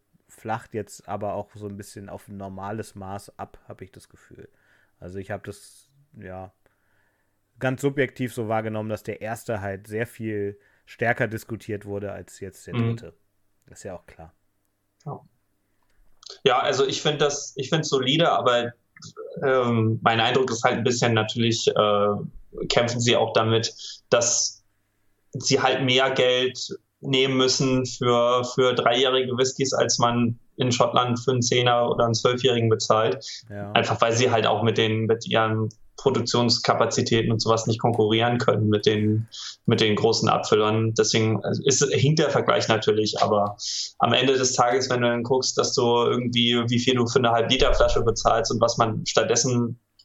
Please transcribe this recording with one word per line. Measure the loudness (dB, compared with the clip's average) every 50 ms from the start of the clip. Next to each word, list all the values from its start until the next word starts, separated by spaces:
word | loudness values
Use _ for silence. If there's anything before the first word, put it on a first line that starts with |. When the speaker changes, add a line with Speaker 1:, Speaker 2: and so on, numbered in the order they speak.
| _ _ _ _ _ _
Speaker 1:
flacht | -20 -16 -8 -8 -8 -8 -8 -10 -10
jetzt | -10 -10 -10 -14 -20 -14 -12
aber | -10 -8 -6 -6 -6
auch | -6 -10 _ -14
so | -14 -12
ein | -12 -12
bisschen | -12 -14 -16 -16 -18 -16
auf | -16 -16 -16 -16
ein | -16 -14
normales | -12 -12 -12 -12 -12 -10 -10 -8 -10 -10 -12 -14
Maß | -14 -12 -12 -12 -12 -14 -16 -16 -16
ab, | -16 -16 -16 -20 _
hab | -20 -20 -20
ich | -20 -20
das | -20 -20 -20 _
Gefühl. | _ _ _ _ -20 -20 -20 -20 _ _ _ _ _ _ _ _ _ _
Also | -18 -14 -12
ich | -12 -10 -10
hab | -10 -10 -10
das, | -14 -16 -16 -18 -20 -20 -20 _ _ _ _ _ _ _
ja, | -18 -16 -14 -14 -14 -14 -16 _ _ _ _ _ _ _ _ _ _ _ _ _ _ _ _ _ _ _ _ _
ganz | -6 -4 -4 -4 0
subjektiv | -2 -2 0 0 -2 -2 -2 -6 -8 -6 -4
so | -6 -4
wahrgenommen, | -2 -2 -2 -2 -4 -6 -6 -4 -6
dass | -6 -8
der | -8 -10 -10 -10
erste | -8 -10 -10 -8 -6 -6 -6 -6
halt | -6 -8 -8 -10 -12
sehr | -8 -6 -6 -6
viel | -6 -8 -10 -8 -6 -4 -4 -4 -6 -6 _ _ _ _ _ _
stärker | -20 -8 -4 -2 -2 0 0 -2
diskutiert | -4 -4 -8 -10 -10 -12 -12 -8 -10 -10 -10 -8
wurde | -8 -8 -8 -8 -8
als | -10 -12 -16 -18 -18 -16
jetzt | -16 -16 -16 -18 -16
der | -8 -4
Speaker 2:
Mhm. | -2 -2 -2
Speaker 1:
dritte. | -2 -6 -10 -18 _ _ _ _ _ _ _ _ _ _ _ _
Ist | -20 -16 -14
ja | -14 -14
auch | -14 _
klar. | -20 -20 -20 -20 -20 _ _ _ _ _ _ _ _ _ _ _ _ _ _ -14
Speaker 2:
Ja. | -14 -14 -14 -16 _ _ _ _ _ _ _ _ _ _ _ _ _ _ _ _ _ -20 _ -20 -20 -14 -2 0
Ja, | 0 2 2
also | 0 -2 0 0 0
ich | -2 -2 -4
find | -4 -4 -2 0
das, | -2 -2 -2 -6 -10 -12 -10
ich | -10 -6 -2
find's | -2 -2 -2 -2
solide, | -2 -2 0 0 0 2 2 2
aber, | 2 0 0 0 0 0 -2 -4 -8 _ _ _ _ -20 -20 -20 -18 -16 -16 -14 -10 -4 -2
ähm, | 0 0 2 2 2 2 2 2 2 0 2 0
mein | 0 2 2
Eindruck | 2 2 2 0 0 0
ist | -2 0 0
halt | 0 0
ein | 2 0
bisschen, | 0 0 2 2 2 2
natürlich, | 2 0 0 -2 -2 0 0 0 2 0
äh, | 0 2 4 2 2 2 2 2 0 0 -2 -6 -10 -14 -16 -20 -18 -12 -12 -6 0
kämpfen | 0 0 0 0 -2 -2
sie | 0 2 2
auch | 2 0 0 0
damit, | 0 2 2 2 0 0 -4 -10 -12 -16 -16 -18 -14 _ 0
dass | 2 2 2 0 -2 -2 -2 -4 -6 -12 _ _ _ _ _ _ _ _ _ _ _ _ _ _ -12 -6
sie | -2 0 0 2
halt | 2 0 0 0 0
mehr | 2 2 2 2 2
Geld | 2 2 2 2 2 2 0 -2 -4 -6 -12 -12 -12 -14 _ _ _ _
nehmen | -6 -2 0 2 2 2 2
müssen | 2 2 2 2 2 0 2 2 0 -2
für, | -4 -6 -2 0 2 2 4 4 2 2 0 -2 -2 0
für | 2 2 2 2
dreijährige | 2 2 2 4 4 2 2 2 0 0 -2 0
Whiskys, | -2 -2 -2 0 -4 -4 -2 0
als | 0 0 0 2 2
man | 2 2 2 2 0 0 -2 -6 _ _ -6
in | -4 -2 -2
Schottland | 2 2 0 2 2 0 0 0 -2 -2
für | 0 -2
einen | 0 0
Zehner | 0 0 2 2 2 2 2 2 2 0
oder | 0 0 0
einen | 0 0
Zwölfjährigen | 2 2 0 0 2 2 2 2 2 2 2
bezahlt. | 0 0 0 0 2 2 2 0 -2 -4 -8 -14 -16 -16 -16 -14
Speaker 1:
Ja. | -12 -12 -10 0 0
Speaker 2:
Einfach | 0 2 2 0 0
weil | 2 2 2
sie | 2 2 2
halt | 2 2 2
auch | 2 0 2 0
mit | 0 2
den, | 2 0 0 0 -2 0
mit | 0 0 -2 -2
ihren | -2 0 0 2 2 0 -2 -2 -4 -6 -12 -20 -20 _
Produktionskapazitäten | 0 0 2 2 2 -2 0 0 2 2 2 0 0 2 0 2 2 2 0 0 -2 0 2 0 0 2 0
und | -2 -2
sowas | 2 2 0 0 2
nicht | -2 -2 0
konkurrieren | 0 0 2 2 2 2 4 2 2 2 0
können | 0 2 2 2 2 2 2
mit | 2 4 4
den, | 2 2 2 2 0 0 0 -2 -6 -12 -16 -16 -16 -14 _ 0
mit | 2 2 4
den | 4 2 2
großen | 2 2 2 2 4 2 2
Abfüllern. | 2 2 2 2 2 2 2 2 2 0 0 0 2
Deswegen | 0 0 2 2 2 2 2 0 -2 -2 -4 -4 -2 0
ist, | 0 2 2 2 0 2
hinkt | 2 2 2 2 2
der | 0 2
Vergleich | 2 0 2 2 2 0 2
natürlich, | 2 0 2 2 0 0 2 0 -2 0 0
aber | 0 2 2 0 0 -2 -4 -8 -10 -8 -8 -8 -8 -10 -4 0
am | 2 2 2
Ende | 4 4 2 2
des | 2 2 0 2
Tages, | 2 2 2 2 0 0 0
wenn | 0 0
du | 2
dann | 0 0 -2 -2
guckst, | 0 0 0 0 -2 -2
dass | -2 -2 0 0
du | 2 2 4 4 4 2
irgendwie, | 2 0 0 -2 0 2 2 2 4 2 2 0
wie | 0 0 0
viel | 2 2 2
du | 2 2
für | 2 2 2
eine | 2 4
Halb-Liter-Flasche | 2 2 2 2 2 2 4 4 4 4 4 4 4 2
bezahlst | 2 0 -2 0 2 2 2 2 0 -2
und | 0 0
was | 0 0 4
man | 2 2 2 2 -4 -6
stattdessen | -2 0 0 2 2 0 0 2 0 0 0 0 -2 -6 -10 _ _ _ _